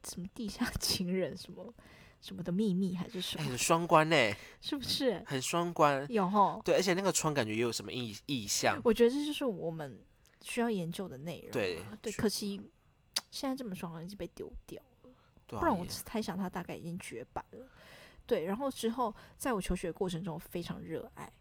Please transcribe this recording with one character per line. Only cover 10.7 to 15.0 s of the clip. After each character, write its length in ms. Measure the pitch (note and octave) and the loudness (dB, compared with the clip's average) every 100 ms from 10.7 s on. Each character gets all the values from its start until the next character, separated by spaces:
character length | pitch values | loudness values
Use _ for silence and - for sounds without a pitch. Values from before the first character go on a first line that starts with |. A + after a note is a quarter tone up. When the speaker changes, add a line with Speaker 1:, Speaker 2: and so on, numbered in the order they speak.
| G#3 E3 | 0 -2
Speaker 1:
究 160 | F3 F#3 | -4 -8
的 80 | B2+ | -8
内 220 | D#3+ B2+ | -10 -10
容 80 | - | -4
啊。 40 | |
Speaker 2:
对。 300 | B2 F#2+ E2 G#2 G#3+ | 0 0 -2 -8 -10
Speaker 1:
对， 100 | A3+ | -8
可 140 | - G#3+ | 0 0
惜 320 | - G#3 G3 - _ _ _ _ - - | 2 -4 -6 -12 _ _ _ _ -10 -8
现 180 | - C4+ | -6 -4
在 80 | |
这 80 | C4 | -4
本 120 | B3 | -6
书 100 | F#3 | -6
好 80 | F3 | -8
像 100 | D#3+ | -8
已 40 | E3+ | -12
经 100 | G3+ | -10
被 80 | E3+ | -10
丢 220 | - - - | -8 -12 -12
掉 160 | - - - _ | -14 -16 -18 _